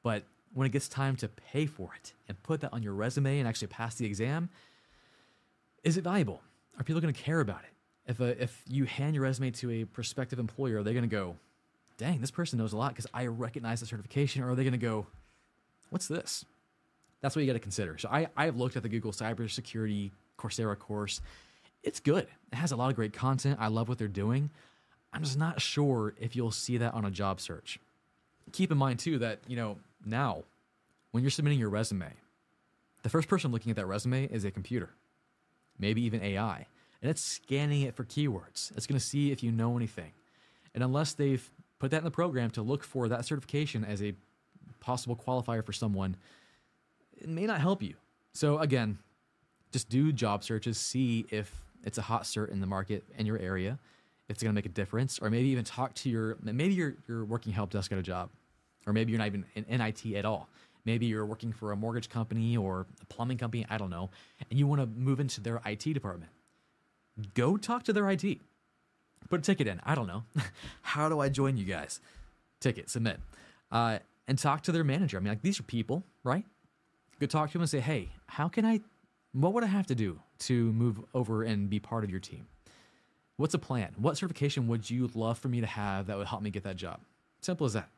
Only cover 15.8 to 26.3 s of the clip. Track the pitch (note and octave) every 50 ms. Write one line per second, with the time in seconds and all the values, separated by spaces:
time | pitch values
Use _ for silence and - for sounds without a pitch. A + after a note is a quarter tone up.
15.8 | _ - - F3+ - - D#3 F3 - - - - - _ _ _ _ _ _ _
16.8 | _ _ _ _ _ _ _ _ - C#3 - D#3 D3 C3 B2 A2+ - G#2 F#2+ -
17.8 | G2+ E2+ D#2 - - G#2 A#2+ D3 E3 D#3 - - D3+ E3 B2+ A#2+ B2 B2+ - B2
18.8 | A2 A2+ A2 A2+ G#2+ A2 G2+ - A2+ A2 A#2 F#2+ A#2 G#2+ - - A#2+ - - A2+
19.8 | A2 G#2+ G#2 G2+ G2+ G2 - _ _ _ _ - - G#2 - - A2+ G#2+ G2+ G2+
20.8 | - - G#2+ G#2 G#2 G2 - - - - - - - - - _ _ - _ _
21.8 | - - - - _ C#3+ D#3 F#3+ - - - - _ _ - A#2+ E3 D#3+ C3+ A#2
22.8 | B2 C3 C3 A2+ A2 G#2+ - - B2+ C3 C3+ B2+ - C#3 C#3+ - A2 G#2+ G#2+ A2+
23.8 | A2+ A2+ B2+ A#2 A2+ G#2 F#2+ G2 G2 G#2+ A#2+ C3+ D3 D3 - - - - _ _
24.8 | _ _ _ _ _ _ - C#3+ D#3 C#3+ C3 C#3+ D#3+ E3+ E3 D3 - - - D3
25.8 | D3 C#3+ C3 A#2 G#2+ G#2+ - - A2+ A2+